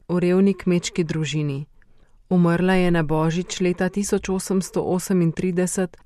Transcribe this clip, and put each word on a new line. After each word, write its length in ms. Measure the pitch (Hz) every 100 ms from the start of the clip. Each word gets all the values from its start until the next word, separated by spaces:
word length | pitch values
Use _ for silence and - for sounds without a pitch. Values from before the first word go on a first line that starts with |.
| -
v 120 | 175
revni 340 | 175 180 196
kmečki 500 | 190 185 175 - -
družini. 640 | 160 160 151 151 147 139 151 - - - - - -
Umrla 440 | 180 170 170 180
je 180 | 185 180
na 120 | 175
božič 580 | 151 156 160 165 175 -
leta 280 | 180 180 185
tisoč 400 | 202 202 196 -
osemsto 540 | 190 - 196 - 180
osemintrideset, 1120 | - 180 - 190 165 156 180 175 180 - 185 -